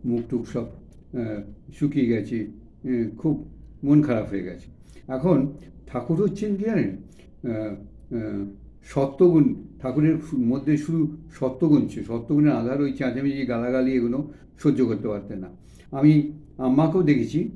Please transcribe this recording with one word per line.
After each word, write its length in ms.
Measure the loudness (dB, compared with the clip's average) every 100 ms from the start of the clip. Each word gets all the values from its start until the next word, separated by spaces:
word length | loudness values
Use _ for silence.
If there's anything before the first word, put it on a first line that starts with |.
| -2
মুখ 160 | -2 -2
টুক 180 | -6 -4
সব, 160 | -8
আহ, 760 | -8 -14 -20 -20 -12 -8 -6 -6 -10 -16 -20 -2
শুকিয়ে 300 | 0 2 2
গেছে, 420 | 2 0 -6 -6 -12 -20 -12
উম, 260 | -2 -2 -2 -2
খুব 300 | -2 -2 -6 -18 -20 -6
মন 180 | 4 4
খারাপ 280 | 6 0 -2
হয়ে 140 | -6
গেছে। 240 | -8 -12 -18 -20 -20 -20 -8
এখন 400 | -2 2 4 2 -4 -18 -20 -8
ঠাকুর 340 | -8 -2 2
হচ্ছেন 340 | 2 0 -4 -2
কি 80 |
জানেন, 260 | 0 0 -2
আহ, 600 | -6 -14 -20 -20 -10 -6
আহ, 960 | -4 -6 -10 -14 -20 -8 -6 -4 -6 -8 -10 -20 -20
সত্ত্বগুণ, 720 | -4 -2 -2 6 6 6 4 -2 -10 -8
ঠাকুরের 360 | -4 2 2 2 -2
সু-, 60 | 0
মধ্যে 400 | 0 0 2 0
শুধু 400 | 0 0 0 -4 -16
সত্ত্বগুণ 540 | -4 -4 0 4 4 4
ছিল, 160 | -6
সত্ত্বগুণের 480 | -6 -6 0 4 4
আধার 300 | 4 0 0
ওই 120 | -2
চেঁচামেচি, 520 | 0 -2 0 -2 -2 -2
গালাগালি 460 | -2 0 2 2
এগুলো 400 | 2 2 0 -4 -12 -20 0
সহ্য 220 | 0 4 2
করতে 220 | 0 -4
পারতেন 320 | -6 -8 -12
না। 100 | -12 -16 -20 -20 -10
আমি 400 | 2 4 4 2 -8 -16 -6
আম্মাকেও 460 | 0 2 2 2
দেখেছি 460 | 2 2 0 -2 -4